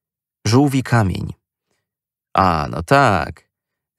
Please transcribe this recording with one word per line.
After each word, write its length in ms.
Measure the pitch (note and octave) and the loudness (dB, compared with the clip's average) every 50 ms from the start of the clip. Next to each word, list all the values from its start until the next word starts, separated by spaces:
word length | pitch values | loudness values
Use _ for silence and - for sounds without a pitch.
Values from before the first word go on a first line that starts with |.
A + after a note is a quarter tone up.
| _ _ _ _ _ _ _ _ - G#2 | _ _ _ _ _ _ _ _ -4 0
Żółwi 360 | A2 C3 D3 C#3+ C3 C3+ B2 | 2 2 2 2 0 -2 -2
kamień. 500 | - - A#2 G#2 F2+ - - - - - - _ _ _ _ _ _ _ _ _ _ _ _ _ _ _ _ _ _ - | 0 0 0 0 0 -2 -4 -8 -10 -12 -16 _ _ _ _ _ _ _ _ _ _ _ _ _ _ _ _ _ _ -2
"A, 340 | F#2 F#2+ F#2 E2+ D#2 C#2+ B1 | 0 2 2 0 0 -4 -6
no 120 | A#1 C#2 E2 | -8 -10 -2
tak", 680 | - C#3 C#3 C#3 A#2 G2 E2 C#2+ - D#2+ - _ _ _ _ _ _ _ _ _ _ _ | 0 2 4 4 2 2 0 -2 -6 -10 -14 _ _ _ _ _ _ _ _ _ _ _